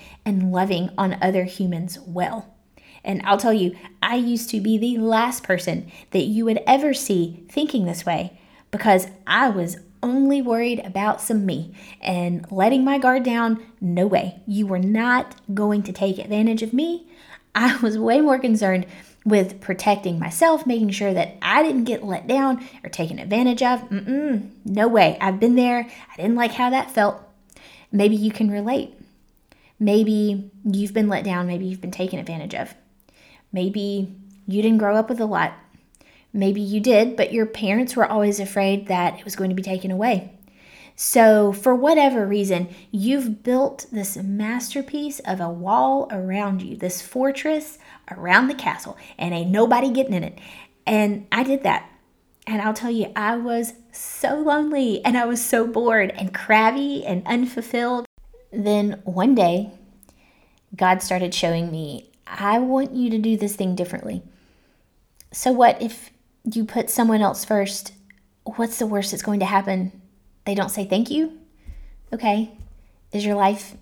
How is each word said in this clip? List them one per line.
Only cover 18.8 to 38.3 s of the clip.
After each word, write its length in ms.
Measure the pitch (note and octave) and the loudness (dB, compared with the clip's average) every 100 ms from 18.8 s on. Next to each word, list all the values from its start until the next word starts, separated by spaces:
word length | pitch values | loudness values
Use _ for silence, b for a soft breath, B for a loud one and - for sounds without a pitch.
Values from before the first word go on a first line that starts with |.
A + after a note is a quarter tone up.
| F3+ B B B G#3+ | -2 B B B 2
with 360 | G#3 F#3+ - | 4 2 -2
protecting 580 | - F#3 G#3+ G3+ F#3+ E3 | -6 -2 0 0 0 -4
myself, 480 | E3+ - E4 D#4 B3+ | -4 2 4 4 2
making 220 | A#3 G#3 | 0 0
sure 240 | G3 G3+ | 0 0
that 240 | F#3 D#3 - | 0 -2 -2
I 220 | - A#3+ | 2 4
didn't 220 | D#4+ C4+ A#3 | 4 2 -2
get 180 | A3+ | -4
let 240 | G#3 F#3 F3+ | -6 -6 -2
down 380 | C4 C4+ B3 B B | 0 0 -2 B B
or 60 | - | -12
taken 280 | - E3 - | -6 -6 -6
advantage 460 | F#3 G#3+ B3 A#3 | -2 2 2 2
of. 160 | B3 B3 - | 0 0 -2
Mm-mm, 600 | G3+ G3 C#4 D4+ A3 - - G#3+ | -6 -4 -4 -2 -2 -4 -10 -4
no 240 | G3 A#3 | 0 4
way. 280 | A3+ D#3+ D#3+ | 6 4 4
I've 180 | G3 F#3+ | -2 2
been 160 | A3+ B3 | 4 4
there. 340 | B3 A#3+ A#3+ B B | 2 0 -4 B B
I 40 | - | -6
didn't 180 | F#3+ A#3+ | -2 0
like 160 | A#3 | 0
how 180 | A#3+ B3 | 0 0
that 220 | C4 - | 0 0
felt. 300 | A3+ G#3 - - _ _ B B B B | 0 0 0 -10 _ _ B B B B
Maybe 240 | G3+ G#3 G#3+ | 2 4 4
you 140 | G#3+ | 0
can 200 | G#3 G#3 | 0 0
relate. 420 | G3+ G#3 C#4 - - - _ _ _ _ b b - | 0 -2 -2 -4 -12 -20 _ _ _ _ b b -2
Maybe 720 | G#3 G#3 G#3+ G#3+ G#3 G3+ - - G#3 | 2 4 4 2 0 -2 -6 -8 -2
you've 280 | G3 G3+ | -2 0
been 140 | G#3+ G#3+ | 0 0
let 160 | F#3+ | 0
down. 240 | G3+ F3+ F3+ | -2 -2 -2
Maybe 180 | F3 F#3 | -4 -6
you've 160 | F#3 | -8
been 100 | F#3 | -10
taken 280 | F3+ F#3 E3+ | -6 -6 -6
advantage 340 | E3 E3 D#3+ | -8 -10 -8
of. 220 | - - - _ _ _ b b b _ | -8 -10 -14 _ _ _ b b b _
Maybe 640 | F#3+ F#3+ G#3 G3+ G3+ F#3+ - - - - | -4 -2 -2 -4 -4 -6 -10 -20 -14 -4
you 140 | G3 | 0
didn't 160 | A3 A3 | 4 4
grow 180 | G3+ G#3+ | 4 2
up 140 | A3 | 0
with 100 | A#3+ | -2
a 60 | A3 | -2
lot. 280 | F3 D#3+ - _ _ _ b b b b | 0 -2 -4 _ _ _ b b b b
Maybe 300 | G3+ F#3+ G3+ | -2 0 0
you 180 | G3+ G#3+ | -2 0
did, 360 | B3 - B3 - | 4 6 4 2
but 180 | - | 0
your 140 | A3+ A3 | 0 -2
parents 480 | - G3+ G#3+ B3+ B3 | -2 -2 0 0 0
were 100 | - | 0
always 340 | G#3+ G#3 | 2 2